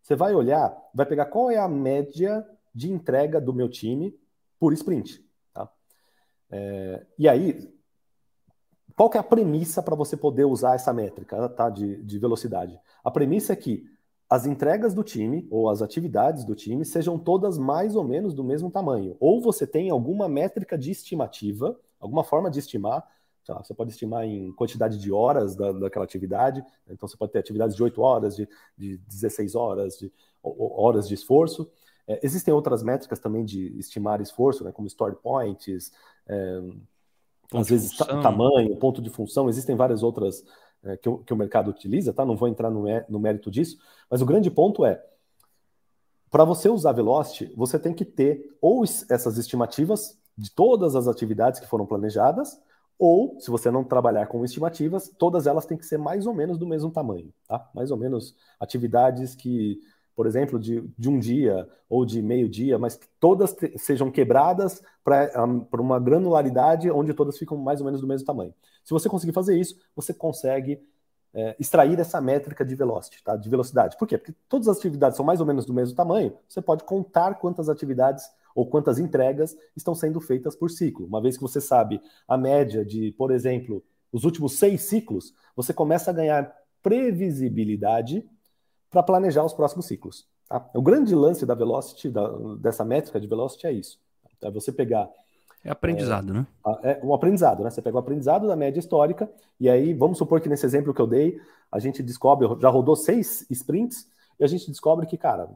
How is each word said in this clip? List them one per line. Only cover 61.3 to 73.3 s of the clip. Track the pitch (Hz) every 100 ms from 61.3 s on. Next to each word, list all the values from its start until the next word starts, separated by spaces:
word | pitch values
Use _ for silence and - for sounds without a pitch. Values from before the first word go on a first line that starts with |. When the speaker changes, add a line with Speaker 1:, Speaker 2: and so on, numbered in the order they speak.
| 135 120 92 87 _ -
Speaker 1:
ou | 123
de | 117 113
meio | 107 123 110
dia, | 98 135 113
mas | 117 -
que | _ -
todas | 165 190 190
te-, | - 165 -
sejam | - 131 131
quebradas | 135 120 131 160 180 190 - - _
pra, | - 139 143
ah, | 120 120 123 113
pra | 120
uma | 131 127
granularidade | 123 160 185 156 135 123 151 160 170
onde | 143 151
todas | 147 143 -
ficam | 160 147
mais | 135 143
ou | 139
menos | 139
do | 135
mesmo | 135 139
tamanho. | 131 90 _ _ _
Se | -
você | 160 -
conseguir | 185 165
fazer | 180 185 175
isso, | 175 - _ -
você | -
consegue, | - 165 - 131 135 131 147 _ _ _ _ _ 110
é, | 110 -
extrair | 151 170 143 175
essa | 165 -
métrica | 131 143 147 147 127
de |
velocity, | 131 123 110 - -
tá? | -